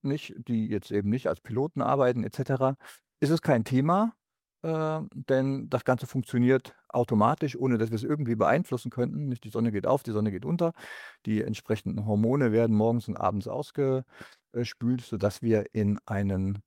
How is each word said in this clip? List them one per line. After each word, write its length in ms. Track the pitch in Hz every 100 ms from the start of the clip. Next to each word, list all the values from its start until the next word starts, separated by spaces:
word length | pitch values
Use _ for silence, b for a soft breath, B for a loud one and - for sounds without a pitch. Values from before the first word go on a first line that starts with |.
nicht, 320 | - 147 - - 120
die 200 | 117 110
jetzt 220 | 104 -
eben 200 | 101 101
nicht 160 | 120 -
als 140 | 80
Piloten 420 | - 117 147 -
arbeiten 420 | 123 135 127 123
et 100 | 104
cetera, 420 | - 135 131 131 139 B B _ _
ist 100 | 143
es 120 | 160
kein 220 | - 127
Thema, 500 | 113 127 147 185 226 - _ _ _ _
äh, 380 | 165 160 156 160 156
denn 560 | - 135 131 135 135 113
das 140 | 123
Ganze 220 | - 127 131
funktioniert 720 | 135 120 127 123 131 - - _
automatisch, 680 | 120 120 110 107 156 151 123
ohne 220 | 131 120
dass 120 | 110
wir 60 | 110
es 80 |
irgendwie 320 | 117 147 127 113
beeinflussen 540 | 98 135 - 123 -
könnten. 380 | - 123 147 147
Nicht, 160 | 120
die 60 | 113
Sonne 220 | 113 117
geht 140 | 104 -
auf, 160 | 143
die 100 | -
Sonne 180 | 107 107
geht 140 | 92
unter. 280 | 151 170 170 - B B B B -
Die 160 | 107
entsprechenden 640 | - 110 - 110 - 95 101
Hormone 460 | 104 113 139 127
werden 240 | 107 117 107
morgens 320 | 113 117 110
und 80 | 101
abends 320 | - 101 113
ausge-, 560 | 127 151 - 135 131 127 B B B _
äh, 120 | -
spült, 360 | 117 - 117 127
sodass 400 | - 107 101 -
wir 340 | 117 110 101
in 240 | 110 101 104
einen 580 | - 104 98 95 95 101